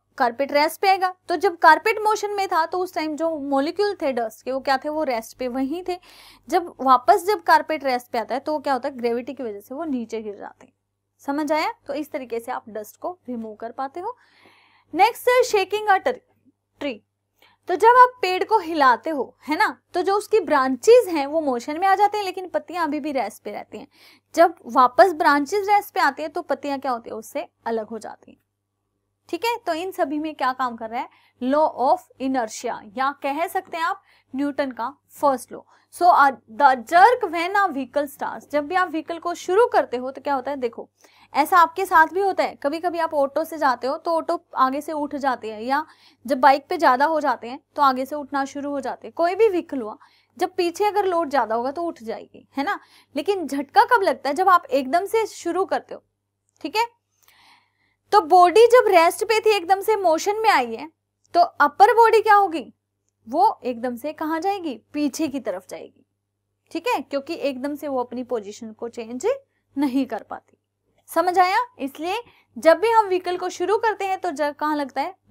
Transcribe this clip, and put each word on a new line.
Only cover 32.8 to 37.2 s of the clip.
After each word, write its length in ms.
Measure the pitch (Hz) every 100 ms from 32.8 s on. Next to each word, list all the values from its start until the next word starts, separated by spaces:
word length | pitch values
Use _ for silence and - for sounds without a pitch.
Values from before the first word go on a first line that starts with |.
| 214 202
या 140 | 269 277
कह 220 | 277 285 370
सकते 300 | 381 370 330
हैं 60 | 339
आप 160 | 392 _ _ _
न्यूटन 380 | 262 285 277 269
का 220 | 233 240 294 _
फर्स्ट 400 | - 285 254 -
लॉ। 80 | - - _ _ -
So, 100 | 349
uh, 200 | - 277 247 _
the 160 | 220 285 262 220
jerk 360 | 339 427 494